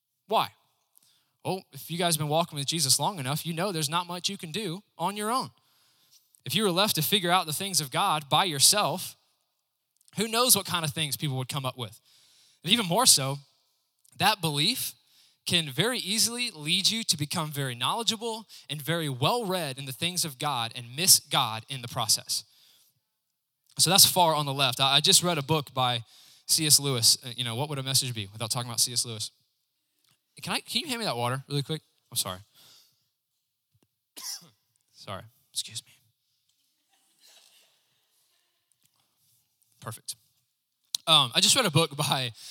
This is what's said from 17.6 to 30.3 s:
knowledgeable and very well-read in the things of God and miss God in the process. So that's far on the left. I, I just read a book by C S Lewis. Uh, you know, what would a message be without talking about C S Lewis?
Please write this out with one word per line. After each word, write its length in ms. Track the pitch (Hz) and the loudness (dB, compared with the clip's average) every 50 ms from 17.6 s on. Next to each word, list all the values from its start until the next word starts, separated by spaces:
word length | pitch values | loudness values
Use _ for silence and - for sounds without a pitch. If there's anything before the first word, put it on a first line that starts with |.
| 139 131 120 | -4 -4 -4
knowledgeable 720 | 120 127 143 180 226 233 - 220 196 226 233 220 226 220 - - - - - | -2 -2 -2 0 0 0 0 -2 -2 -4 -6 -6 -8 -10 -16 -20 -20 -14 -12
and 120 | 143 151 | -12 -8
very 280 | 135 143 165 170 160 147 | -4 -4 -2 -2 -2 -4
well-read 720 | 131 120 139 165 233 247 233 180 185 185 165 139 131 131 | -2 0 0 2 2 0 -2 -2 -2 -2 -4 -4 -6 -8
in 80 | 139 | -10
the 60 | 135 | -12
things 320 | 127 - 165 170 180 170 - | -8 -4 -4 -4 -2 -2 -4
of 140 | 160 131 123 | -4 -4 -6
God 340 | 151 147 139 120 113 117 117 | -4 -4 -2 -2 -4 -6 -8
and 180 | 127 120 117 127 | -12 -14 -12 -6
miss 240 | 143 180 185 - - | 0 4 6 6 6
God 460 | - - 156 156 131 113 110 110 110 - | 4 2 0 2 2 0 -2 -6 -8 -10
in 140 | 139 131 | -10 -10
the 60 | 117 120 | -8 -8
process. 560 | - 131 113 107 - - - - - - - _ _ _ _ _ _ _ _ _ _ _ _ _ _ _ _ _ _ _ _ _ _ _ _ _ - - | -6 -4 0 0 0 0 0 -4 -6 -6 -6 _ _ _ _ _ _ _ _ _ _ _ _ _ _ _ _ _ _ _ _ _ _ _ _ _ 0 0
So 100 | 135 156 | 2 4
that's 160 | 185 196 - | 8 8 8
far 300 | - - 185 175 160 156 | 8 8 4 4 4 4
on 120 | 147 147 | 2 0
the 60 | 143 | -2
left. 280 | 135 139 139 127 120 - | 0 0 0 0 2 2
I, 160 | 135 135 139 | 2 4 4
I 40 | 143 | 4
just 220 | 151 185 190 - | 6 6 6 6
read 160 | 170 175 170 151 | 4 4 0 0
a 40 | |
book 300 | 135 135 160 156 143 - | 0 0 0 0 0 -2
by 320 | - 131 127 123 120 117 113 _ - - - - - _ _ | -2 0 0 0 0 -2 -6 _ -20 -20 -20 -20 -20 _ _
C 200 | - - - 160 | -2 0 2 4
S 120 | 151 143 - | 4 4 4
Lewis. 380 | 139 143 135 117 110 - - - - | 4 2 0 2 4 4 2 2 -2
Uh, 60 | 127 113 | -12 -8
you 80 | - 123 | -6 -4
know, 100 | 120 113 | -4 -2
what 140 | 117 151 151 | -4 -4 -4
would 80 | 147 135 | -4 -6
a 40 | |
message 320 | 131 135 135 127 139 127 117 | -4 -2 -2 -2 -2 -2 -4
be 140 | 113 101 95 | -6 -8 -8
without 180 | 101 110 117 110 | -8 -8 -6 -4
talking 180 | - 123 120 123 | -4 -6 -6 -6
about 120 | 117 110 | -2 -2
C 120 | - 127 | -2 0
S 140 | 120 113 - | 0 -4 -4
Lewis? 240 | 123 113 107 104 - _ _ _ _ _ _ _ _ _ _ _ _ _ _ _ _ _ _ _ _ | -4 -6 -10 -10 -10 _ _ _ _ _ _ _ _ _ _ _ _ _ _ _ _ _ _ _ _